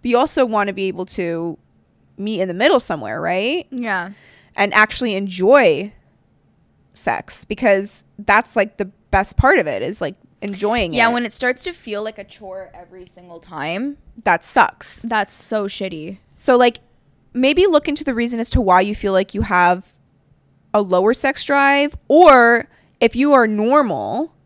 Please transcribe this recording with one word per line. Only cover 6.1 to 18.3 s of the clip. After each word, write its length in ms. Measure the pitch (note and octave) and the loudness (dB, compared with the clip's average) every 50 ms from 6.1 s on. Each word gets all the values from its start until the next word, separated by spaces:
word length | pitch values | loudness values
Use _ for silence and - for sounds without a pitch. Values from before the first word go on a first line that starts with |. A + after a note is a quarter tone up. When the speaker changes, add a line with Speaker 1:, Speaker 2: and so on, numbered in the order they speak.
| _ _ _ _ _ _ _ _ _ _ _ _ _ _ _ _ _ | _ _ _ _ _ _ _ _ _ _ _ _ _ _ _ _ _
Speaker 1:
sex, 520 | - - - - - - - - - - | -8 -6 -4 -4 -6 -8 -10 -12 -12 -10
because 600 | _ G#3+ - - A3+ G3+ G3 G3 G#3 - - - _ _ - | _ -8 -2 2 2 2 2 2 -4 -8 -8 -10 _ _ -14
that's, 380 | G#3 - C#4 D#4+ F4 - - | 0 2 2 2 2 0 -4
like, 200 | A#3 G3 G#3+ _ | -4 -4 -4 _
the 140 | _ G#3 F#3 _ _ _ _ | _ -10 -10 _ _ _ _
best 260 | - F#3+ G3+ - - | -2 -2 0 0 0
part 220 | - - C4 E4 D#4 | 2 4 4 4 4
of 80 | F3+ | 2
it, 160 | D3+ C3 F#2+ A2 | 0 -4 -4 -6
is, 180 | C#3 G3+ - | -6 -6 -6
like, 160 | F3+ D3 F#3 _ _ _ _ _ - | -8 -8 -10 _ _ _ _ _ -10
enjoying 500 | G3+ G3+ F3+ G3+ G#3 A3+ A#3+ G#3 E3+ E3 | -10 -8 -4 -4 -2 -2 -2 -2 -2 0
Speaker 2:
Yeah, 160 | B3 A#3 A#3 | 2 2 2
Speaker 1:
it. 60 | A#3+ | 2
Speaker 2:
when 100 | A#3+ A#3+ | 0 -4
it 80 | A3 - | -6 -6
starts 300 | - - B3 B3+ B3+ - | -4 -4 -4 -4 -4 -8
to 80 | F#4 E4+ | -12 -12
feel 300 | - - A#3+ G#3 G3+ G#3+ | -12 -12 -10 -10 -8 -8
like 160 | A3 G#3+ - | -10 -12 -14
a 60 | G3+ | -20
chore 460 | _ - - G#3+ F#3+ F#3 F#3+ F#3+ F3 _ | _ -20 -20 -18 -16 -14 -16 -16 -16 _
every 320 | E3 F3+ F3 F3+ F#3 F3+ | -20 -20 _ -20 -20 -20
single 340 | F3+ _ F3+ F3+ F3+ E3+ E3+ | -20 _ -20 -20 -20 -20 -20
time. 560 | E3+ F3+ F3+ D#3 C#3 D#3 E3+ G3 B3 C#4+ C#4+ _ _ - - - - | _ -16 -12 -10 -8 -8 -6 -6 -8 -8 -10 _ _ -20 -20 -6 -2
Speaker 1:
That 200 | - F3+ E3 - | -2 -2 -2 -2
sucks. 580 | - - C4+ - - - _ - - - - - | -4 0 0 0 0 0 _ -16 -16 -14 -12 -8
Speaker 2:
That's 300 | A#3 A#3 G#3+ G3+ - - | -4 -4 -4 -4 -4 -6
so 340 | - - - A#3 G#3+ G3+ | -8 -8 -6 -4 -4 -6
shitty. 520 | G3+ - - G3 F#3+ E3+ D#3 D3+ E3+ G3 - _ _ _ | -6 -8 -8 -10 -8 -8 -10 -12 -14 -14 -16 _ _ _
Speaker 1:
So, 200 | - - - B3+ | -8 0 2 4
like, 240 | B3 A#3+ B3 A#3 - _ _ _ _ _ _ _ _ _ _ _ | 6 6 4 2 -2 _ _ _ _ _ _ _ _ _ _ _
maybe 340 | B3 B3+ C4+ D4+ D4 F#4 | 0 0 2 4 4 2
look 220 | G4+ E4+ D4 D4 - | 4 4 2 0 0
into 160 | C#4+ - D4+ | -6 -4 -4
the 100 | C#4+ B3 | -4 -4
reason 240 | A3 A#3 A#3+ | -2 -4 -4